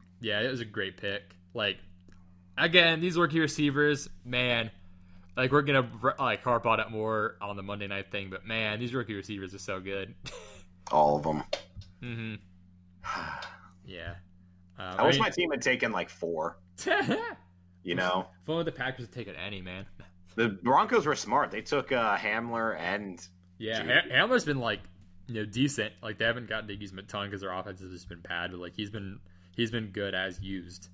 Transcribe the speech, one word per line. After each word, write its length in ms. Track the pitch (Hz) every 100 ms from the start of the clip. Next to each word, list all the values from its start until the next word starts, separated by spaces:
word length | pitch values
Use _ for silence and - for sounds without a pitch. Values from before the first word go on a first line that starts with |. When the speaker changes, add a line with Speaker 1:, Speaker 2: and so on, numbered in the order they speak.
| - -
Speaker 1:
Yeah, 200 | 110 104
it 100 | 127
was 100 | 127
a 40 | 113
great 320 | 107 95 90
pick. 380 | 101 101 - - -
Like, 240 | 117 104 95 - - - - - - - -
again, 420 | 165 175 170 160
these 180 | 180 170
rookie 220 | 165 160
receivers, 680 | 151 - 147 139 147 143 - - 120
man. 440 | 123 123 117 110 - - - - - - -
Like, 160 | 131
we're 80 | 147
gonna, 280 | 143 139 117 113 123 -
like, 240 | 127 104
harp 220 | 127 117 117
on 160 | 110
it 100 | 107
more 460 | 110 110 110 110 -
on 140 | 104 101
the 80 |
Monday 240 | 98 101 101
night 240 | 98 95
thing, 180 | 101 95
but 160 | 92 92
man, 320 | 113 107 107
these 120 | 120
rookie 200 | 127 117
receivers 400 | 101 - 101 95 98
are 40 |
so 200 | - 95
good. 340 | 95 98 98 - - - -
<laughs> 400 | - - - -
Speaker 2:
All 240 | 76 73 73
of 80 |
them. 200 | 78 76 - - - - - -
Speaker 1:
Mm-hmm. 320 | 123 117 110 107 - - - - - - -
Speaker 2:
<sighs> 400 | - 87 78 - - - - -
Speaker 1:
Yeah. 300 | 87 85 87 - - - - - -
Um, 180 | 92 92
Speaker 2:
I 40 |
wish 120 | 143 139
Speaker 1:
I 20 |
mean 20 |
Speaker 2:
my 80 | 214
team 220 | 175 170
had 100 | 139
taken, 300 | 135 127 120
like, 180 | 95 -
four. 480 | - 85 80 82 - - - 381
Speaker 1:
<laughs> 120 | 403 - 285 453 349 - - - -
Speaker 2:
You 140 | 92 87
know? 320 | 90 92 - -
Speaker 1:
If 60 | -
only 160 | 165 165
the 80 |
Packers 320 | - 127 127 117
had 80 |
taken 220 | 123 98 76
any, 240 | 98 98
man. 240 | 92 92 101 - - - - -
Speaker 2:
The 140 | 113
Broncos 560 | 98 120 147 220 240 151
were 100 | 131
smart. 340 | 107 131 113
They 120 | 110
took, 320 | - 143 127
uh, 240 | 127 110 104
Hamler 600 | 107 110 117 117 113 80
and 480 | 87 104 101 87 - - - -
Speaker 1:
Yeah, 220 | 107 113
Speaker 2:
Juju. 80 | 110
Speaker 1:
Ha-, 220 | 139 - 127 214
Hamler's 160 | 254
been, 160 | 147 139
like, 220 | 117 104 - - - - -
you 60 | 113
know, 100 | 110
decent. 480 | 110 139 127 104 -
Like, 140 | 110 95
they 80 | 113
haven't 240 | 120 110
gotten 180 | 110 104
to 80 | 98
use 160 | 101
him 80 | 95
a 40 |
ton 260 | 101 104 101
'cause 100 | 98
their 100 | 95
offense 260 | 92 95 92
has 100 | 92
just 180 | 90 -
been 100 | 85
bad, 300 | 87 87 87
but, 80 | 90
like, 140 | 87 98
he's 140 | 104
been, 300 | 107 98 98 - - - -
he's 160 | 113
been 160 | 117 107
good 220 | 101 98
as 280 | 95 95 90
used. 480 | 98 95 85 90 -